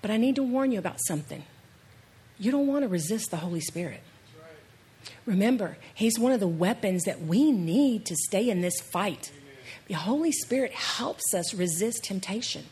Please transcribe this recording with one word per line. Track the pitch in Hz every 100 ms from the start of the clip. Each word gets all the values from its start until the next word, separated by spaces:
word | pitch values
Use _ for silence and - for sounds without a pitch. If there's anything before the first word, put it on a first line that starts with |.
But | 208
I | 220
need | 247 269
to |
warn | 262 254 269
you | 214
about | 175 - -
something. | 151 147 - - - - - - - - - - -
You | 214
don't | 277 277
want | 277
to | 262
resist | 180 156 220 -
the | 170
Holy | 175 170
Spirit. | 156 165 175 - - - - 160 160 156 - - - - - - -
Remember, | 185 214 254 175 147 -
he's | - 226 226
one | 247
of | 254
the | 190
weapons | 165 180 233 202 185
that | 175 -
we | 156 190 311
need | 226 165 202 277 220 -
to | 165
stay | - 190 240
in | 185
this | 180 175
fight. | - 185 202 139 - - - - - - -
The |
Holy | 165 175 285 330
Spirit | - - 262 254
helps | - - - 240 - -
us | 185 170
resist | 196 180 160 220 240
temptation. | - 196 185 214 - - -